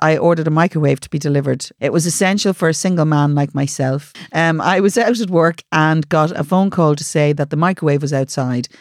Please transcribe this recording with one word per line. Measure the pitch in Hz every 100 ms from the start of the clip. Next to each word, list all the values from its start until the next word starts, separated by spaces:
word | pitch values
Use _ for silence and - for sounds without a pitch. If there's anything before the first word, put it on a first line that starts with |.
I | 156 156
ordered | 170 165 160
a |
microwave | 156 175 160 143 135
to | -
be | 147
delivered. | 147 143 139 131 - -
It | 139
was | 170 170
essential | - 190 202 202
for | 180 165
a |
single | 156 185 170 156
man | 147 147 143
like | 143 143
myself. | 139 - 131 139 - - -
Um, | 160 165 160
I | 156 185
was | 202 233
out | 226 240
at | 190
work | 170 165 165 -
and | 156 156 160 147
got | 160 156 -
a |
phone | 143 185 196
call | 180 156 147
to |
say | - 156 147
that | 147 147
the | 147
microwave | 175 185 156 143
was | 147
outside. | 139 135 - 127 123 - -